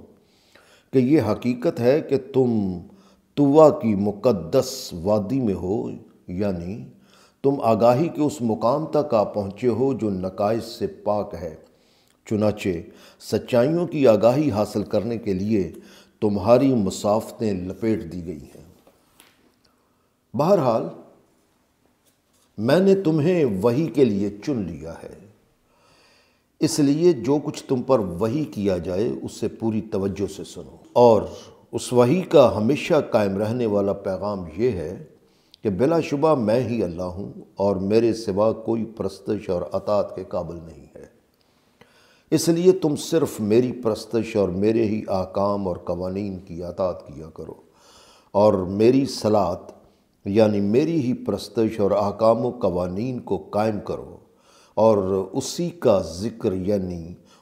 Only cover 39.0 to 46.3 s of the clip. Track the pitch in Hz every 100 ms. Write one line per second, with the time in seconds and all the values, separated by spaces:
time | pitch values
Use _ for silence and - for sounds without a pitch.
39 | 95 - - 104 95 87 - 95 107 104
40 | - 90 92 92 82 85 82 71 71 -
41 | - _ _ _ _ _ _ _ _ _
42 | _ _ - 160 170 170 180 185 156 147
43 | - 160 139 - 104 117 123 - 113 104
44 | - 117 101 104 95 92 107 113 107 107
45 | 98 95 90 98 101 101 95 87 - 87
46 | 92 95 104